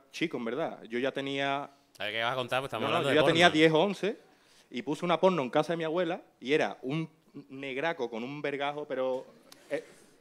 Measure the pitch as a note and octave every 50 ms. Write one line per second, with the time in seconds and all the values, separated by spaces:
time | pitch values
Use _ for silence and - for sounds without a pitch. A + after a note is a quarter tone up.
0 | - _ - - E3+ D#3 - B2 A#2+ A#2 A#2+ D3 E3 A#2+ - - F#2+ A2+ A#2 B2
1 | C3 C3 - C#3 C3+ C#3 C#3 C#3 C#3 C#3 C#3 C#3+ C#3+ - - _ _ _ _ -
2 | G2 G#2 G#2+ A2+ A2+ A#2+ C3 C3 B2 A#2 B2+ C3 C#3 C3 A#2+ A2 A2 A2 A#2 -
3 | C#3+ C#3 C3+ D3+ - - C#3+ E3 F3+ F3 D#3 D#3 D#3+ D#3+ D#3+ D3+ F3+ G#3 F#3 -
4 | F#3 G3+ D4 - - _ _ _ _ _ _ - - _ - B2 - C#3 D#3 -
5 | F3 F3 E3 - F#3 F#3+ F3+ D#3 C3 A#2+ - D3+ D#3 - E3 E3 E3 D#3+ D#3 F3+
6 | F3+ E3 F3+ B3 - _ _ _ - B2 D3 D3+ B2+ G2+ G2 - - C3 D3 E3
7 | E3 D#3 _ _ _ _ - C#3+ C#3 - C3+ C3+ C#3 C3+ B2+ C3+ C#3+ C3 E3+ -
8 | A#2+ - A#2 A2 A#2+ C3 C#3+ D3 D3 C#3+ C#3+ C3+ C#3+ C#3+ D3 D3 D3 D3 C#3 C3
9 | C3 C3 B2+ C3 - - - - _ - - - - - F#3 E3 - - - -
10 | - - _ _